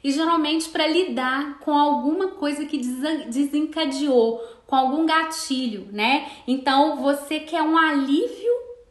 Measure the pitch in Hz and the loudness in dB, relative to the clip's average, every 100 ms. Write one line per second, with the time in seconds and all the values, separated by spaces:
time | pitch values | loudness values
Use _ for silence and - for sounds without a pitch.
0 | 277 277 320 330 302 320 - 339 311 330 | -2 0 2 2 2 -2 -2 -2 2 2
1 | 359 240 254 269 294 285 - 294 294 285 | 0 -2 -2 -2 -4 -6 0 2 4 2
2 | 262 339 381 - 294 285 294 285 247 254 | 0 0 -2 -2 -4 -4 -4 -4 -4 -4
3 | 302 311 - 240 277 302 311 320 302 269 | -4 -4 -4 -2 0 0 -2 -2 -2 0
4 | 294 247 226 226 - - - 262 262 294 | 4 4 4 0 -10 -16 -2 0 2 2
5 | 320 320 320 320 - 262 254 208 202 208 | 2 2 0 -6 -4 -4 -4 -6 -8 -2
6 | 226 277 - - - 262 277 269 311 269 | 2 0 -2 -12 -4 -2 2 4 4 2
7 | 277 285 - 311 302 330 311 320 311 285 | 0 0 -4 -8 -4 -2 2 4 4 2
8 | 269 294 466 - 440 494 - - _ | 2 2 0 -2 0 0 -4 -20 _